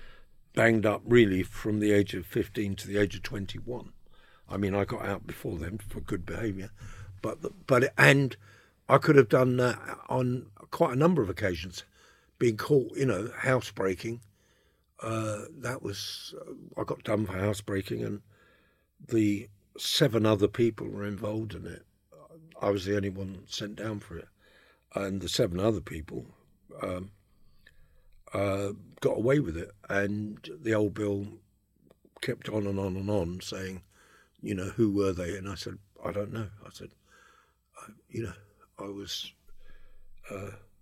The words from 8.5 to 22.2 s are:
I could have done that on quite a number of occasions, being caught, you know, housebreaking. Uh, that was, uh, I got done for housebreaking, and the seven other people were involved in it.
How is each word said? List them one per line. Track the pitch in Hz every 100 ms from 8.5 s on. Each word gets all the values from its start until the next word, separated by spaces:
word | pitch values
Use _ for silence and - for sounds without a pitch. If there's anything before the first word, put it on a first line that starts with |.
| - _ _ -
I | 139
could | - 143
have | 120
done | 139 127 123
that | 123 - - - -
on | 127 127 127 - - -
quite | - 165
a | 123
number | 170 165
of | 95
occasions, | 85 98 85 90 - - _ - _ _ -
being | 123 104
caught, | - 147 113 -
you | 135
know, | 92 117 -
housebreaking. | 135 127 - 110 95 92 113 120 - _ _ _ _ _ _ -
Uh, | 113 113 107 104 - 156
that | 117 131
was, | - 98 - - - -
uh, | - - - -
I | -
got | -
done | - 107 101
for |
housebreaking, | 95 104 101 - 98 - 117
and | 113 104 - _ _ _ _ _ _ _ -
the | 113 104 101 - - _ -
seven | - - 143 110 110
other | 104 104
people | - 117 110 110
were | 101 101
involved | 98 107 110 110
in | 87 92
it. | - - _ _ -